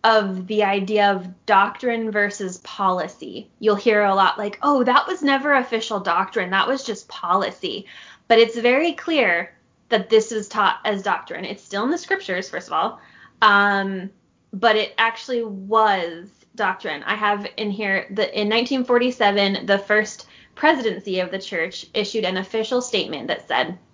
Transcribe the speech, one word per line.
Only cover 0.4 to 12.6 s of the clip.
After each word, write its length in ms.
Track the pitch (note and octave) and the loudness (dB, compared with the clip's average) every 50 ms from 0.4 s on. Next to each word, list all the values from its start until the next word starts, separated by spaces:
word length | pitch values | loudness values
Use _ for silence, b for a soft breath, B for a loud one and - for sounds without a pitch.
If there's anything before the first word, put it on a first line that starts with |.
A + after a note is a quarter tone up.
| F#3 | -6
the 160 | F#3 A3 G#3+ G#3 | -2 0 0 2
idea 480 | G3 G3+ G3+ G3 F#3+ G#3+ G#3 G3+ G3+ | 2 0 -2 -2 0 2 4 4 4
of 360 | G3 F#3+ F3+ F3+ - _ _ | 2 0 -4 -10 -16 _ _
doctrine 640 | - G#3 C#4+ D4 - - - - B3 A#3 A3+ A3+ A3 G#3 | 4 4 4 4 4 -2 -4 -4 -4 -2 -2 -4 -2 0
versus 460 | G#3 G3+ G3+ G3 - G#3 F#3 F3+ - | 0 0 0 -2 -6 -8 -8 -8 -10
policy. 920 | _ - - - G3+ F#3+ F#3 F#3 D#3 F#3 - _ - - - - A3 _ _ _ | _ -18 -8 -2 0 0 0 0 -4 -6 -10 _ -16 -14 -14 -14 -16 _ _ _
You'll 160 | - G#3+ G3+ | 2 2 2
hear 300 | G3+ - A#3+ G#3+ G#3 G#3 | 4 2 2 4 4 4
a 100 | G3+ G3 | 4 4
lot 240 | G3 F#3+ F3+ - - | 4 4 4 2 0
like, 220 | - G#3 G3+ - - | -4 -6 -6 -2 0
"Oh, 220 | C#4+ C#4+ C4+ B3 | 2 4 4 4
that 240 | B3+ B3 C4+ - - | 4 4 2 2 0
was 140 | F#4 - D4 | -6 -2 0
never 320 | C#4 C#4 C4+ C4 D4 C#4+ | 0 0 2 2 2 2
official 440 | C4 B3 - A#3+ A3+ A3 - A3 G3 | 2 2 0 -4 -4 -4 -4 -6 -4
doctrine. 520 | F#3 G3 E3+ F3 F#3+ - - A3+ F#3 F3+ | -2 0 0 0 0 -2 -2 -4 -2 0
That 180 | F#3 G3 - - | 0 0 0 0
was 160 | C4+ C4+ - | -2 -4 -4
just 240 | - G#3 - - _ | -8 -8 -10 -10 _
policy." 760 | - - - E3+ F3+ G3+ G3 G2+ - - - F3 A2+ G3+ G3 B B B B B B B B _ | -14 -10 -2 0 0 0 0 -2 -6 -8 -8 -8 -8 -8 -12 B B B B B B B B _
But 100 | A#3 A3+ | 6 6
it's 180 | A#3 A3+ A3+ | 6 4 2
very 360 | A#3 A3 A#3+ B3 C#4 D#4+ E4+ - | 0 2 2 4 4 2 0 -2
clear 600 | - - - E4 D4 A#3+ F#3+ E3+ E3+ F#3 - _ _ _ _ _ _ _ _ | -4 -4 -2 0 2 2 2 2 0 -2 -6 _ _ _ _ _ _ _ _
that 200 | - G#3+ F#3 - | -2 -2 0 4
this 220 | A3+ A3 G#3+ - | 4 4 4 2
is 180 | A#3+ G#3+ G#3 - | -6 -8 -8 -6
taught 300 | - A3+ G3+ F#3 - - - | -2 0 2 2 0 0 -2
as 180 | A3 G#3 G3 F#3+ | -4 -4 -2 -2
doctrine. 420 | G3+ F3+ E3 - - F3 D#3+ F#3 | -2 -2 -4 -4 -10 -12 -10 -10
It's 200 | G3+ - - - | -10 -10 -12 -12
still 180 | - G3 G3 G#3+ | -8 -6 -4 -2
in 80 | B3+ | -2
the 80 | E4 E4+ | -4 -4
scriptures, 500 | - - F#4+ G4 - - F#3 F3+ F3+ - | -2 -4 -4 -4 -4 -6 -6 -6 -6 -6
first 200 | - D#3 | -10 -10